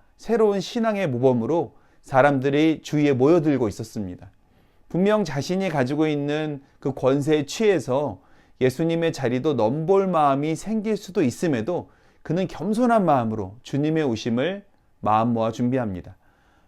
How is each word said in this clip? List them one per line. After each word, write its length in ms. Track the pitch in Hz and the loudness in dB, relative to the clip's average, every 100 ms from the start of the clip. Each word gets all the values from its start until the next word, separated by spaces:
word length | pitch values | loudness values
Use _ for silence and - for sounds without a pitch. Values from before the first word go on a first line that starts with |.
| _ | _
새로운 460 | _ - 226 214 196 | _ -4 2 2 0
신앙의 480 | 185 240 226 202 175 | -4 -2 -2 0 -2
모범으로 640 | 120 131 123 117 165 131 - _ _ | 2 2 4 0 -2 -2 -10 _ _
사람들이 800 | - 131 143 139 139 143 160 147 | 0 4 4 4 2 2 2 0
주위에 280 | - 151 147 | -2 2 2
모여들고 560 | 123 139 175 151 131 107 | 4 4 4 2 0 -2
있었습니다. 640 | 95 113 110 92 90 - _ _ _ _ _ - | -4 -10 -8 -8 -10 -18 _ _ _ _ _ -6
분명 380 | 165 196 214 | 0 2 0
자신이 420 | 160 139 135 185 190 | -2 -4 -4 -4 -2
가지고 400 | 147 127 147 156 | -2 0 0 0
있는 540 | 147 143 151 156 147 - _ | 0 -2 -4 -4 -8 -14 _
그 140 | 143 | -8
권세에 520 | - 131 143 139 151 147 | -2 0 2 2 0 0
취해서 760 | - 214 170 127 131 143 95 _ _ _ - | 0 2 2 0 -2 -4 -8 _ _ _ 0
예수님의 500 | 127 127 165 165 165 | 0 2 0 0 -2
자리도 440 | 156 127 127 156 | -2 -2 0 0
넘볼 520 | 120 107 151 160 196 190 | 2 0 0 2 2 2
마음이 480 | 165 147 139 151 | 2 2 2 -2
생길 400 | 156 190 220 208 | -4 -4 -4 -2
수도 260 | 208 - 196 | -4 -4 -2
있음에도 680 | 131 - 175 120 113 165 - _ _ _ | 0 0 -2 0 -2 -6 -8 _ _ _
그는 260 | - 165 185 | -4 -2 -2
겸손한 560 | - 180 220 247 226 | -4 -4 0 2 4
마음으로 540 | 170 135 113 107 95 110 | 4 2 0 -4 -8 -12
주님의 420 | - 139 151 160 | -6 -2 0 0
오심을 580 | 143 107 120 117 160 202 - _ _ _ | 0 -2 -2 -2 -2 -6 -12 _ _ _
마음 320 | 104 110 120 | 0 2 2
모아 180 | 117 113 | 0 -2
준비합니다. 640 | 113 123 131 113 90 95 - _ _ _ _ | -2 -2 0 -2 -6 -12 -20 _ _ _ _